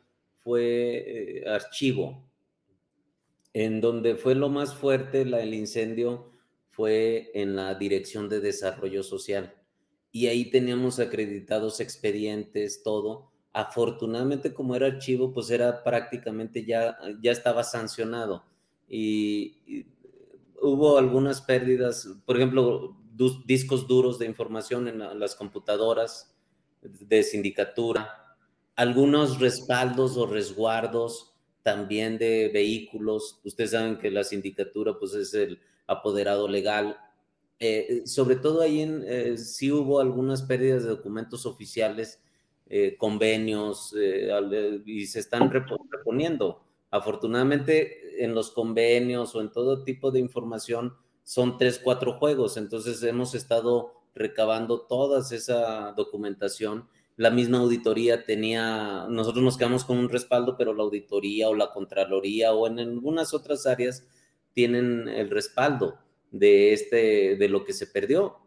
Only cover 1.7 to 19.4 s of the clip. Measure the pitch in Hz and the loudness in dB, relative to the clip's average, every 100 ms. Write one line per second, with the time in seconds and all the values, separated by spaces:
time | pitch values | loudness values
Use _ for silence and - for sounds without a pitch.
1.7 | - 135 107 76 - - _ _ _ _ | -2 0 0 -4 -8 -20 _ _ _ _
2.7 | _ _ _ _ _ _ _ _ 110 110 | _ _ _ _ _ _ _ _ -2 -2
3.7 | 110 117 117 117 113 127 131 143 143 139 | 2 0 2 0 0 2 2 2 -2 -4
4.7 | - 139 135 135 135 127 120 110 110 107 | -2 0 0 0 -2 0 -2 -2 -4 -6
5.7 | 117 110 113 120 120 - _ _ _ _ | -4 -4 -2 -2 -4 -12 _ _ _ _
6.7 | - 110 110 113 113 - 101 98 95 95 | -4 2 2 2 0 -4 -4 -2 -2 -4
7.7 | 95 98 98 - 107 104 107 101 95 95 | -4 0 -2 -2 -8 -4 -2 -2 -2 -4
8.7 | - 95 98 95 98 - 98 90 - _ | -4 -6 -6 -6 -8 -4 -6 -6 -14 _
9.7 | _ _ _ _ 113 123 120 123 131 123 | _ _ _ _ -2 0 0 2 2 2
10.7 | 123 127 123 117 110 104 101 98 107 110 | 0 0 0 -2 -2 -4 -6 -4 -2 -2
11.7 | 107 - - 107 104 107 107 104 104 104 | -6 -10 -4 -4 -2 -2 -4 -6 -4 -6
12.7 | - 110 107 107 - - _ _ 110 104 | -6 -4 -2 -4 -8 -16 _ _ -6 -4
13.7 | 120 110 113 113 117 131 139 139 131 131 | -2 -2 -2 -4 -2 -2 -2 -4 -6 -4
14.7 | 123 135 135 131 127 131 127 107 120 120 | 0 0 -2 -2 0 0 -2 -2 0 2
15.7 | 120 123 117 - 120 117 110 113 117 110 | 0 0 -2 -2 -10 -8 -8 -8 -8 -2
16.7 | 113 117 - 90 107 117 120 123 117 117 | 0 0 -4 -12 -2 0 2 2 0 0
17.7 | 120 110 - 113 117 107 87 _ _ _ | -4 -6 -6 -6 -4 -6 -6 _ _ _
18.7 | _ - 110 107 107 104 104 | _ -10 -4 -2 0 0 -2